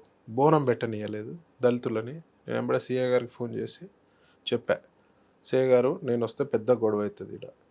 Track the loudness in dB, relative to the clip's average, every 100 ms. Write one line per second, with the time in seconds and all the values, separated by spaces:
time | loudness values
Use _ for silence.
0 | -12 _ -10 2 4 4 4 0 -2 -6
1 | -8 -8 -10 -14 _ _ 0 2 -2 -4
2 | -6 -12 -18 _ -6 -6 -2 -2 -2 -2
3 | 2 0 0 -8 -8 -6 -8 -10 -20 _
4 | _ _ _ _ -4 -4 0 -2 _ _
5 | _ _ _ _ -2 0 6 6 4 0
6 | -2 0 -2 -2 -2 -2 2 2 4 2
7 | -2 -6 -14 -14 -16 -20 _